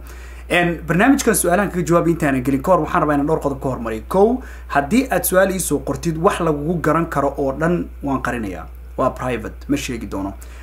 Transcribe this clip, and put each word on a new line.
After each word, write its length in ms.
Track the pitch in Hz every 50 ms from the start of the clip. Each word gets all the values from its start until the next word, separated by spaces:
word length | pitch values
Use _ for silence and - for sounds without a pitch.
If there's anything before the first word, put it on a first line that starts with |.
| - - - - - - - - - -
Een, 300 | - 175 170 170 165 - -
barnaamijkan 480 | - 160 175 226 269 285 285 - 233 196
su'aalahan 340 | - - 170 175 202 202 170
kaga 120 | 165 180 165
jawaab 240 | 156 170 170 156
intaanan 360 | 165 170 165 160 143 135 131 123
gelin 180 | 135 139 131
ka 100 | - 185
hor, 80 | 180 160 151
waxaan 160 | 151 - 175 156
rabaa 100 | 151 147 143
inaan 80 | 139
dhowr 120 | 156 160 151 -
qodob 160 | 143 135 135
ka 100 | - 135 123
hormariyo. 280 | 117 117 113 113 110 -
Kow, 340 | - - 190 202 233 247 247 - - - - -
haddii 400 | - - 143 139 139 202 262 262 -
aad 120 | 190 180 -
su'aal 240 | - 180 185 190 190
ii 80 | 185 185
soo 200 | - - 147 131 -
qortid, 340 | - 135 - - 170 156
wax 220 | 160 170 202 - -
lagugu 400 | 170 165 151 143 147 160 185 160
garan 240 | - 156 151 165 165 -
karo 240 | - 147 135 143 -
oo 140 | - 139 135 131 -
dhan 260 | 160 175 175 170 175 - - - 147
waan 180 | 139 135 131
qarinayaa. 440 | 127 123 123 120 107 98 90 80 82 - - - - - -
Waa 120 | - 131 127 -
private, 540 | - 127 127 123 110 107 95 - - - -
ma 80 | 143
sheegi 300 | 139 - - 123 110 110 98
doono. 240 | 101 98 95 98 95 - - - - -